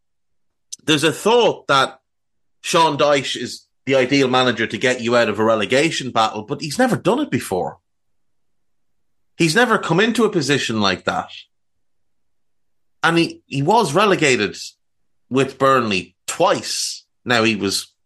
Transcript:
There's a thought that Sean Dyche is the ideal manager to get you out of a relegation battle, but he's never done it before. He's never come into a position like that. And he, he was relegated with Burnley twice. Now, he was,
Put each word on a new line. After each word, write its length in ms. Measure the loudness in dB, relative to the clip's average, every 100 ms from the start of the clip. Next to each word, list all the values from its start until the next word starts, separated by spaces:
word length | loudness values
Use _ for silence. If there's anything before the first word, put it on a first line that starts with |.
| _ _ _ _ _ _ -20 -8
There's 200 | 0 2
a 100 | 0
thought 540 | 0 2 4 2 0 0
that 340 | 2 0 -4 _ _ _ _ _ _
Sean 360 | -2 2 2 2
Dyche 400 | 2 0 -2 -8
is 300 | -10 -12 _ _ -2
the 100 | 0
ideal 320 | 2 2 2
manager 400 | 2 2 0 -2
to 100 | -2
get 240 | -2 -2
you 140 | 0 2
out 140 | 2
of 100 | 0
a 40 |
relegation 680 | 0 0 0 0 0 -2 -4
battle, 320 | -2 -2 -2
but 160 | -10 -10
he's 200 | -6 -2
never 160 | 0 0
done 240 | 0 -2
it 120 | -2
before. 480 | -6 -4 -6 -6 -10 _ _ _ _ _ _ _ _ _ _ _ _ _ _ _ -2
He's 180 | 0 2
never 220 | 2 0
come 220 | 0 0
into 260 | 2 2 0
a 60 |
position 500 | 0 0 -2 -2 -2
like 240 | 0 -2 -4
that. 260 | -6 -6 -14 -20 _ _ _ _ _ _ _ _ _ _ _ _ _ _ _
And 140 | 0 2
he, 240 | 0 -6 -8
he 160 | -4
was 320 | 0 2 2
relegated 640 | 2 2 2 2 2 -2 -6 -16 _ _ _ _ _ -4
with 280 | -2 -2 0
Burnley 580 | 2 2 0 -4 -6 _ -8
twice. 800 | -2 0 0 -4 -8 -8 -10 _ _
Now, 200 | -2 0
he 120 | 0 0
was, 380 | -2 -4 -8 _